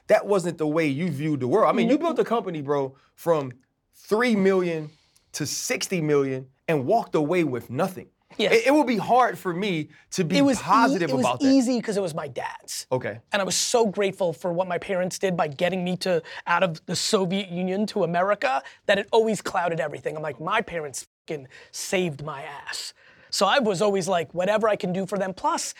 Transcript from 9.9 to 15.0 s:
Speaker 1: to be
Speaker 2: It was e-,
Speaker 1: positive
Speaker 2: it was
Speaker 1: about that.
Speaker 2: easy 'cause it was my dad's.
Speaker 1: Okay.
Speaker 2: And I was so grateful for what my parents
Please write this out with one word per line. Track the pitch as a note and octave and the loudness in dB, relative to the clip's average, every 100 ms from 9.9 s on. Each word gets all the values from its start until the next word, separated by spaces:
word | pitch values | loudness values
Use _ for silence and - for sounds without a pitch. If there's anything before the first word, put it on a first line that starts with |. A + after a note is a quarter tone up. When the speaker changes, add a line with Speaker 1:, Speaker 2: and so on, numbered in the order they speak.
| - _ | -12 _
Speaker 1:
to | - | -4
be | E3 G3+ | 0 4
Speaker 2:
It | |
was | C#4 B3 | 4 2
e-, | |
Speaker 1:
positive | D3 G#3 B3+ G3 E3+ | 2 4 4 2 0
Speaker 2:
it | B3+ | 0
was | A#3 | 0
Speaker 1:
about | A#2+ | 2
that. | C4+ | 4
Speaker 2:
easy | C4+ A#3+ B3 | 4 4 0
'cause | F3+ G3 | -2 -2
it | |
was | F#3 | -2
my | D3+ D#3 | -4 -8
dad's. | A#2+ - - - - - | -8 -10 -10 -12 -10 -4
Speaker 1:
Okay. | B2+ A2+ G#2 - | -4 -4 -10 -4
Speaker 2:
And | G#3 | -2
I | F#3 | 0
was | F3 | -2
so | - B3 A3+ | 2 2 2
grateful | F#3 G3 F3+ F3+ | 2 -2 0 -2
for | D#3+ F#3 | -2 -4
what | E3+ F#3 | -2 -2
my | E3+ | -4
parents | - F#3 | -4 -2